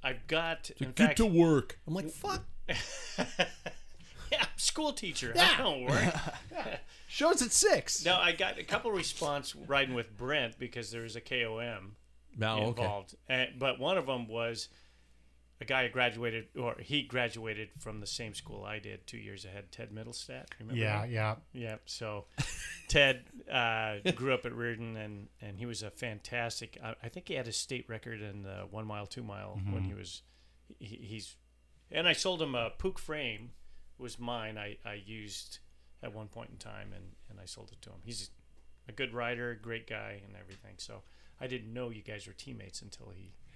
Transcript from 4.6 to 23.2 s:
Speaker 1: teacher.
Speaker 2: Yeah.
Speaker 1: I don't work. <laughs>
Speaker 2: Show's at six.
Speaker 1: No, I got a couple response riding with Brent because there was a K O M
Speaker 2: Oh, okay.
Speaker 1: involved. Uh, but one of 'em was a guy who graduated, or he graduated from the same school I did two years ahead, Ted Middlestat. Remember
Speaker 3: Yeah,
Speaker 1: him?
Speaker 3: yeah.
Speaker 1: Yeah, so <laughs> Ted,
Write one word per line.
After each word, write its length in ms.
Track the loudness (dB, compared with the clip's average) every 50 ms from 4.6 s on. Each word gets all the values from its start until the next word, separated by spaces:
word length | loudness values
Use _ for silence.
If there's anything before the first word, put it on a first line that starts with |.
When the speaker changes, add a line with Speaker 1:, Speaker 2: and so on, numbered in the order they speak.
| 2 2 4 4 2 2 2
Speaker 1:
teacher. 400 | 0 -4 -4 -2 -2 -2 0 6
Speaker 2:
Yeah. 140 | 8 10 10 10
Speaker 1:
I 80 | 8
don't 220 | 4 2 2 2 2
work. 280 | 4 6 6 6 6 4 2 -2 -2 -4 -6 -12 -10 -6 -6
<laughs> 500 | -4 -4 -4 -6 -8 -12 -14 -16 -12 -8
Speaker 2:
Show's 340 | 0 4 6 8 8 8
at 100 | 6 6
six. 540 | 6 8 8 10 8 8 6 2 -2 2 4
Speaker 1:
No, 100 | 4 6
I 160 | 6 6 6
got 260 | 4 4 2 0 0 -2
a 60 | -2
couple 280 | 0 0 2 2 2
response 640 | 0 2 0 0 0 0 0 2 2 0 -2 -4 -8
riding 380 | -8 -2 4 4 6 6 4 2
with 220 | -2 -2 -2 -6
Brent 420 | -6 -2 2 2 2 2 2 -2 -4
because 320 | -8 -6 -4 -6 -6 -4
there 100 | -6 -6
was 140 | -6 -6 -8 -10
a 40 |
K 240 | -6 -2 2 2 2
O 120 | 2 0 -2
M 380 | -2 -4 -4 -6 -8 -10 -14 -16 -20 -20 -20 -20 -20 -14 -2 0
Speaker 2:
Oh, 40 | 2 2
okay. 200 | 4 4 4 2
Speaker 1:
involved. 480 | 4 4 2 2 2 0 -4 -8 -16 -20 _ 0
Uh, 160 | 2 2 2 2 0 0
but 180 | 2 2 2 2
one 200 | 2 2 4 4
of 100 | 4 2
'em 220 | 0 0 0 -2
was 400 | -2 0 0 0 0 -2 -6 -8 -10 -20 -20 -20 -20 -20 -20 -20 -20 -20 -20 -20 -20 -20 -20 -20 -14 -12
a 60 | -4
guy 200 | 0 2 2 2
who 60 | 2
graduated, 560 | 4 4 4 4 4 2 -2 -2 -2 -2 -6 -6 -6 -2
or 200 | -2 -2 -2 -2
he 240 | -6 -2 0 0 0
graduated 680 | 0 0 0 0 0 -2 -4 -6 -6 -6 -6 -6 -10 -10 -12
from 220 | -10 -8 -8 -6
the 80 | -6 -6
same 260 | -6 -4 -6 -6 -8
school 300 | -8 -10 -10 -10 -8 -6
I 160 | -6 -6 -6
did 260 | -6 -8 -10 -10 -10
two 120 | -12 -12 -12
years 260 | -10 -10 -12 -10 -12
ahead, 260 | -12 -12 -12 -12 -14
Ted 200 | -12 -12 -12 -10
Middlestat. 540 | -8 -10 -10 -8 -8 -10 -10 -10 -10 -12 -12 -14 -14 -12
Remember 220 | -8 -4 0 2
Speaker 3:
Yeah, 220 | 2 4 4 2 0
Speaker 1:
him? 80 | 0
Speaker 3:
yeah. 240 | 0 2 2 2 0 -2 -6 -14
Speaker 1:
Yeah, 240 | -10 -8 -6 -6 -6 -8 -8
so 400 | -10 -8 -6 -4 -4 -4 -6 -8 -10 -4 -4 -4 -4 -2 -6
<laughs> 300 | -8 -8 -10 -12 -4 4
Ted, 380 | 8 8 10 8 8 4